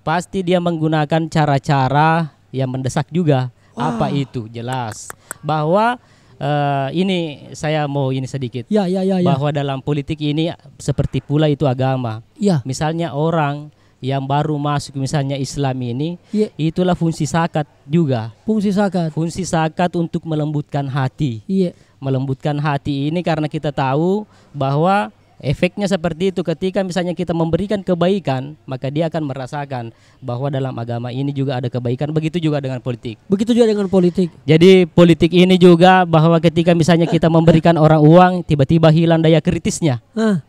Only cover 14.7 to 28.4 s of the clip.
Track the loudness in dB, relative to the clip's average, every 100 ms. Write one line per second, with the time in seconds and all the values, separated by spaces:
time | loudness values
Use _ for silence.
14.7 | -4 -6 -8 -4 -4 -4 -4 -6 -4 -4
15.7 | -4 -6 -4 -6 -8 _ -4 -4 -2 -4
16.7 | -2 -2 0 -2 -2 -4 -2 -2 -4 -6
17.7 | _ -4 -2 0 -2 -6 -12 -4 -2 -2
18.7 | 0 -2 -2 -4 -4 -6 -6 -4 -2 -2
19.7 | -2 -2 -2 -4 -6 -6 -4 -2 -4 -4
20.7 | -6 -4 -4 -4 _ -6 -6 -4 -2 -2
21.7 | -4 _ _ -4 -4 -2 -4 -4 -4 -2
22.7 | -4 -4 -4 -2 -2 -2 -2 -4 -4 -6
23.7 | -4 -2 0 0 -2 -6 _ _ -6 -2
24.7 | 0 0 0 -2 _ _ _ -6 -2 -2
25.7 | -2 -4 -2 -4 -4 -4 -2 -6 -4 -4
26.7 | -4 -4 -4 -4 -4 -4 -2 0 -2 -2
27.7 | -4 -2 0 0 0 -2 -6